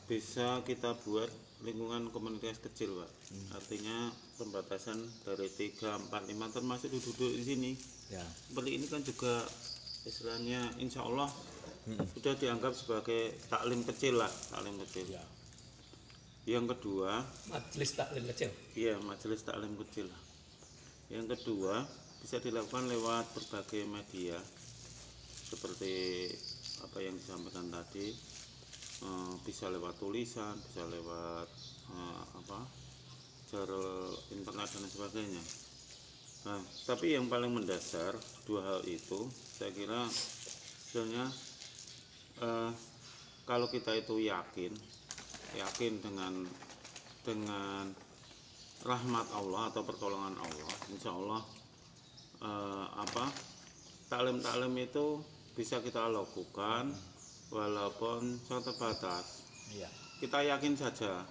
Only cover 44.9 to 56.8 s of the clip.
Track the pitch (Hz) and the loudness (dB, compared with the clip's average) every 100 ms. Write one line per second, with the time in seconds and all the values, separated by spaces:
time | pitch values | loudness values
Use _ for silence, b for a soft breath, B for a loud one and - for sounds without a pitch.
44.9 | - - - - - - - 95 - 117 | -16 -8 -8 -6 -10 -8 -2 -2 2 2
45.9 | 107 101 98 92 92 90 90 - - - | 2 -2 -2 0 0 -2 -6 -12 -12 -12
46.9 | - - - - 110 104 101 98 98 98 | -12 -14 -8 -2 0 2 0 0 0 -2
47.9 | 95 - - - - - - - - - | -6 -12 -16 -16 -16 -16 -16 -16 -8 2
48.9 | 123 123 120 113 110 98 95 110 110 104 | 2 6 4 4 0 2 2 2 2 0
49.9 | 92 101 98 98 92 87 78 78 - - | 0 0 0 0 -2 -2 -4 -4 -4 -4
50.9 | 98 110 90 98 110 113 - - - - | -4 -2 0 2 0 -2 -10 -16 -18 -18
51.9 | - - - - - 110 104 101 98 95 | -18 -18 -18 -18 -8 -2 0 0 -2 -2
52.9 | - 104 120 131 139 - - - - - | -2 0 2 2 0 -8 -12 -16 -16 -16
53.9 | - - 123 127 123 123 120 127 127 127 | -16 -2 6 6 6 4 4 6 4 2
54.9 | 147 147 151 156 - - - 110 127 117 | 4 4 4 -2 -12 -12 -2 2 2 2
55.9 | 113 113 110 95 - 87 - 104 117 | 4 6 6 2 -2 -4 0 4 4